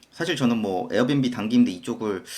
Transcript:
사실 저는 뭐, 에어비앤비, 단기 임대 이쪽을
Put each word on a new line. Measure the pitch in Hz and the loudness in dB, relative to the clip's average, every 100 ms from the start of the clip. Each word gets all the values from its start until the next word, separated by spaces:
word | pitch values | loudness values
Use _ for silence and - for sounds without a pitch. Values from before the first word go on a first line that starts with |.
| _ | _
사실 | - 165 147 | -6 -4 0
저는 | 123 113 | 0 0
뭐, | 104 90 - | -2 -4 -2
에어비앤비, | 101 127 143 127 | 0 2 2 0
단기 | 104 107 123 | -2 2 4
임대 | 120 | 4
이쪽을 | 90 120 110 107 95 - | 2 -6 -4 -4 -4 -8